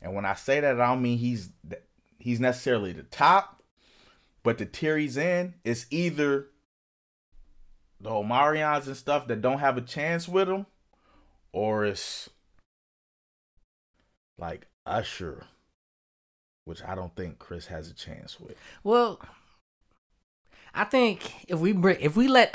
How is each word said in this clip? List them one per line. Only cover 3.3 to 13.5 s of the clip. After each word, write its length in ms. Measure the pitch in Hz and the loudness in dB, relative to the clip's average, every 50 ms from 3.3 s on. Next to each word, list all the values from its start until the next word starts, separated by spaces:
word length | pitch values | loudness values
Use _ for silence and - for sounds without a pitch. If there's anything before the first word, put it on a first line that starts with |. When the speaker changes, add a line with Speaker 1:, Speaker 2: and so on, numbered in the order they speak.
| 185 196 - - - _ _ _ _ _ _ _ _ _ _ _ _ _ _ _ _ _ - | 6 6 4 0 -6 _ _ _ _ _ _ _ _ _ _ _ _ _ _ _ _ _ -2
Speaker 1:
but 140 | 117 113 117 | 0 0 0
the 80 | 107 | -2
tier 320 | - - - 165 156 156 151 | -8 -8 -4 -2 0 0 0
he's 200 | 151 139 120 139 | -2 -2 -4 -2
in 380 | 156 180 180 180 180 180 175 - - | -2 0 0 -2 -2 -4 -8 -8 -4
is 220 | 175 170 - - - | -4 -4 -4 -6 -6
either 560 | 143 165 175 170 147 147 147 143 139 139 139 - _ _ _ _ _ _ _ _ _ _ _ _ _ _ _ _ - - - - - - - - - - _ _ _ - | -4 -2 -2 -2 0 0 0 2 2 0 -2 -6 _ _ _ _ _ _ _ _ _ _ _ _ _ _ _ _ -20 -20 -20 -20 -20 -20 -20 -20 -20 -20 _ _ _ -14
the 100 | 98 110 | -8 -4
Omarions 800 | 113 107 104 107 120 131 143 151 156 156 151 151 147 147 131 135 | -2 -2 -2 2 2 4 4 4 4 2 0 0 0 -2 -2 -6
and 100 | 135 - | -10 -8
stuff 300 | - 143 147 147 127 123 | -2 0 0 0 0 -2
that 140 | 113 107 | -2 0
don't 180 | 107 127 131 139 | 0 0 0 2
have 180 | 143 135 127 123 | 0 0 0 -2
a 40 | |
chance 460 | 120 - - 160 147 160 170 170 170 175 | -4 -8 -6 -6 -4 -4 -4 -4 -4 -2
with 200 | 175 190 196 185 | 0 0 2 2
him, 160 | 190 196 196 - _ _ _ _ _ _ _ _ _ _ _ _ _ _ _ _ | 0 -2 -6 -8 _ _ _ _ _ _ _ _ _ _ _ _ _ _ _ _
or 340 | - 92 107 107 110 107 104 | -6 -2 -2 0 0 0 0
it's, 460 | 104 95 - - - - - - - - _ _ _ _ _ _ _ _ _ _ _ _ _ _ _ _ _ _ _ _ _ _ _ | 0 -2 -4 -8 -12 -12 -14 -16 -18 -20 _ _ _ _ _ _ _ _ _ _ _ _ _ _ _ _ _ _ _ _ _ _ _